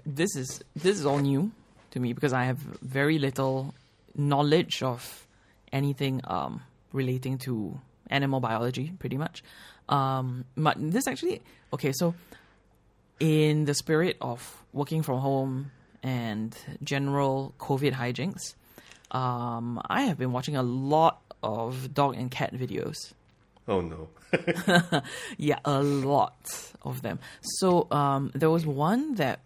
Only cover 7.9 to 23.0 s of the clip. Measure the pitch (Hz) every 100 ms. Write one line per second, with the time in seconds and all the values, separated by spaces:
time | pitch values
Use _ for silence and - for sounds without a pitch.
7.9 | _ - 139 139 135 123 113 120 127 151
8.9 | 185 127 131 165 - - - - - -
9.9 | 143 135 131 131 123 131 - 151 - 151
10.9 | 202 269 247 349 - - - _ - 147
11.9 | 135 170 170 - - - _ _ _ _
12.9 | _ _ - 160 156 151 151 147 143 -
13.9 | 156 180 - 127 120 - - - - 143
14.9 | 160 147 127 135 135 135 131 139 - _
15.9 | - 131 127 117 107 110 - - - 143
16.9 | 139 139 143 139 135 135 - - 135 143
17.9 | 131 120 123 160 196 - - _ - -
18.9 | - - 127 127 123 120 117 120 120 -
19.9 | - 262 135 127 123 135 147 123 127 135
20.9 | 151 165 - _ - 107 107 117 131 131
21.9 | 147 143 - 127 127 147 127 127 - -
22.9 | 156